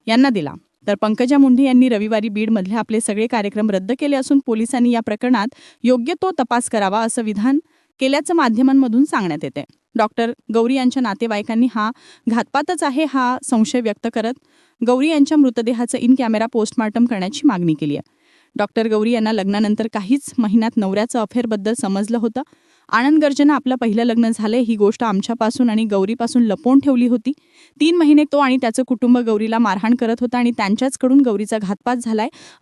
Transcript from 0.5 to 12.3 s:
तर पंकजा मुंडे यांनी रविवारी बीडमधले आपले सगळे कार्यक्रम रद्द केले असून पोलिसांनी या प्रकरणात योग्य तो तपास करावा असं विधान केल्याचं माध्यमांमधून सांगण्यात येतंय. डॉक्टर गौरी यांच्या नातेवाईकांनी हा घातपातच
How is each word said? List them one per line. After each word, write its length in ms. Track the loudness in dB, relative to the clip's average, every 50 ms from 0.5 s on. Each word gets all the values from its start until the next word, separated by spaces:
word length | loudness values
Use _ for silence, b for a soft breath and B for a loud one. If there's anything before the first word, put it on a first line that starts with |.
| -10 -14 _ _ _ _ _
तर 80 | -4 -2
पंकजा 440 | -2 -2 -2 0 0 0 2 4 6
मुंडे 240 | 6 6 6 4
यांनी 260 | 4 4 4 4 4 4
रविवारी 400 | 2 0 0 -2 -2 -2 -2 -2
बीडमधले 460 | -4 -2 -2 0 0 -2 -2 -2 -4
आपले 240 | -6 -4 -2 -4 -2
सगळे 260 | -2 -2 -2 -2 -2
कार्यक्रम 440 | -2 -2 -2 -4 -4 -4 -2 -2 0
रद्द 220 | -2 -2 -2 -4 -4 -4
केले 180 | -2 -2 -2
असून 220 | -2 0 0 0 0 0
पोलिसांनी 440 | 0 -2 -2 -2 -2 0 0 2 2
या 100 | 2 0
प्रकरणात 460 | -2 -4 -6 -4 0 0 0 0 0 -4 b b b b b b
योग्य 300 | 0 2 2 2 0 -4 -4 -2
तो 80 | -4 -2
तपास 400 | -2 -2 -2 0 -2 -2 -2 -2
करावा 300 | -2 -2 0 0 0 -2
असं 220 | -2 -2 -4 -4
विधान 360 | -4 -4 -2 -2 0 0 0 0 -2 _ _ _ _ _ _ -4
केल्याचं 340 | -2 0 0 0 0 0 0
माध्यमांमधून 720 | 2 2 2 2 2 2 4 4 4 4 4 2 2 2
सांगण्यात 400 | 2 0 -2 -2 -4 -4 -6 -8
येतंय. 200 | -8 -8 -10 -12 -12 _ _ _ _ -4
डॉक्टर 360 | -2 -2 -2 -2 -2 -4 -4 -4 -8 _ -4 -2
गौरी 200 | 0 0 2 0
यांच्या 280 | 2 0 0 0 0
नातेवाईकांनी 640 | -2 -4 -4 -4 -4 -4 -4 -4 -4 -2 0 0 0 0 0
हा 160 | -2 -4 -4 -6 b b b b b b
घातपातच 540 | -2